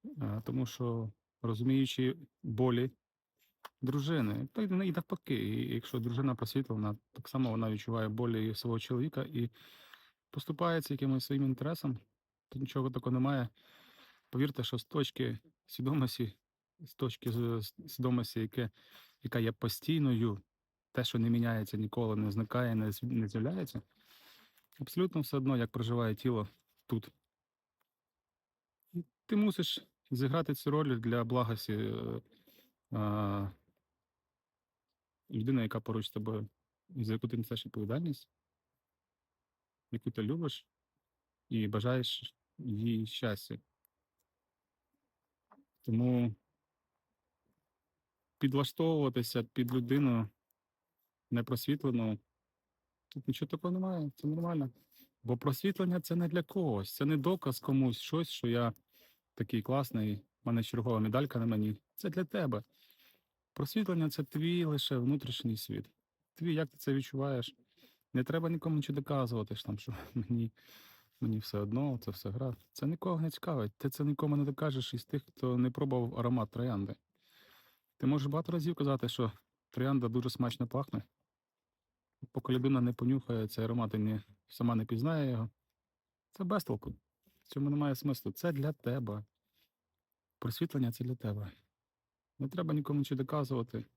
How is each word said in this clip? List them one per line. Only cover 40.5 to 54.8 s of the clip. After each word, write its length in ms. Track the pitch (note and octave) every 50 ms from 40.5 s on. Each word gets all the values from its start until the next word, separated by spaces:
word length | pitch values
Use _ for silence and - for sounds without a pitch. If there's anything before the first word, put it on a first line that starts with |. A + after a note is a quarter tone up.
| - - _ _ _ _ _ _ _ _ _ _ _ _ _ _ _ _ _ _
і 180 | - A2+ G#2+
бажаєш 680 | G#2 G#2+ A2 G#2 A#2+ B2+ C3 B2 - - - - - _ _ _ _ _
їй 500 | - - B2+ G#2+ G2+ A2 A#2 A2+ A2 A2
щастя. 500 | A2 - - - A2+ G#2 G#2 - - - - _ _ _ _ _ _ _ _ _ _ _ _ _ _ _ _ _ _ _ _ _ _ _ _ _ _ _ _ _ _ _ _ _ _ _ _ _ _ - _ _ _ _ _
Тому 540 | _ - A2 A2 A#2+ B2+ B2 B2 A#2+ A#2 G#2 _ _ _ _ _ _ _ _ _ _ _ _ _ _ _ _ _ _ _ _ _ _ _ _ _ _ _ _ _ _ _ _ _ _ _ _ _ _ _ _ _
підлаштовуватися 1040 | - C3+ C3 C#3 C#3 - - - E3 E3 E3 D#3 C#3+ C3+ B2+ B2+ A#2 - - A#2+ A2+
під 300 | - _ - B2 A#2+ B2+
людину 560 | B2+ A#2+ A#2+ C3 C#3+ D3 C3 A#2+ A2+ A2 G#2+ _ _ _ _ _ _ _ _ _ _ _ _ _ _ _ _ _ _ _ _ B2
непросвітлену, 840 | A#2+ A#2 - B2 A#2 - - D3 C#3 - C#3 A#2+ A#2+ A2+ A2 G#2+ G#2 _ _ _ _ _ _ _ _ _ _ _ _ _ _ _ _ _ _
тут 180 | - C#3+ -
нічого 220 | - C#3 - D#3 D3
такого 220 | - D#3 - F3+
немає, 400 | F3+ F#3 F#3+ F#3+ F#3 E3+ D3+ C#3+ -
це 120 | - -
нормально. 420 | D3 D3+ E3 E3+ E3+ E3+ D#3 C#3 B2+ - _